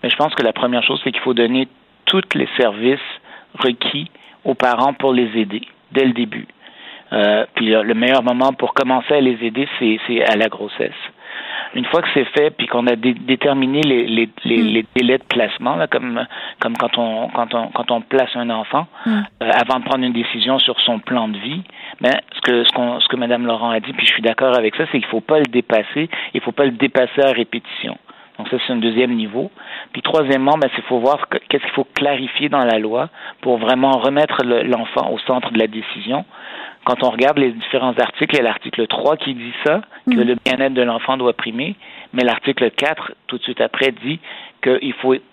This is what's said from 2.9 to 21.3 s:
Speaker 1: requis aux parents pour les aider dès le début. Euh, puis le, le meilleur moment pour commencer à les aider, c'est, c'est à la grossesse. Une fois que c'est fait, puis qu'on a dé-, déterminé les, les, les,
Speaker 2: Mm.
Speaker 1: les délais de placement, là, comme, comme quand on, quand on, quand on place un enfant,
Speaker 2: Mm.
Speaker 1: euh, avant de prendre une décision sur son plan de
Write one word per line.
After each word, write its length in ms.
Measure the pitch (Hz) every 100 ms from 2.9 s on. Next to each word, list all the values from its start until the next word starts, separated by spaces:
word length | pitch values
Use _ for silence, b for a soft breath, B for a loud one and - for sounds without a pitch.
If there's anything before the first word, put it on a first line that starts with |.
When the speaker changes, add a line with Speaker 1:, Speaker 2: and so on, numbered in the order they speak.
| 139 - - B B B
Speaker 1:
requis 560 | - - 240 - 143 160 B B B
aux 100 | -
parents 380 | 131 127 120 135
pour 220 | 139 139
les 160 | 127 120 113
aider 220 | 104 104 - _ _
dès 120 | 131
le 80 | 135
début. 340 | 120 113 117 113 - B B B B B
Euh, 320 | 110 104 107 -
puis 160 | - 113
le, 120 | 110
le 120 | 107
meilleur 280 | 113 123 135
moment 300 | 120 123 135
pour 220 | 127 117
commencer 400 | - 131 127 -
à 60 | 147
les 160 | 131 117
aider, 240 | 117 113 135 -
c'est, 200 | 117 110 -
c'est 160 | 117
à 120 | - 107
la 120 | 110
grossesse. 440 | - 104 - - - - _ B B B B B
Une 120 | 127 120
fois 160 | 160
que 60 | 170
c'est 140 | 143 123
fait, 240 | - 151
puis 160 | - 131
qu'on 200 | 123 120
a 100 | 117
dé-, 180 | 123
déterminé 640 | 120 127 131 147 135 131 143
les, 260 | 151 127 120
les, 220 | 113 113 -
les, 140 | 120 117
Speaker 2:
Mm. 40 | 110
Speaker 1:
les 120 | 110 110
délais 240 | 127 123 131
de 60 |
placement, 520 | - - 107 - 123 147
là, 100 | 156
comme, 340 | - 123 117 120 B B B
comme 160 | 117 117
quand 220 | 120 -
on, 300 | 117 110 120
quand 200 | - 117
on, 140 | 117 113
quand 220 | - 120
on 120 | 120
place 280 | - 135 127
un 160 | 123 120
enfant, 360 | 113 110 143 170 B B
Speaker 2:
Mm. 40 | 214 208 _
Speaker 1:
euh, 80 | -
avant 260 | 110 120 131
de 40 |
prendre 200 | 127 131
une 80 | 127
décision 460 | 117 113 120 113 131
sur 200 | - 120
son 180 | - 113
plan 300 | - 123
de 100 | 113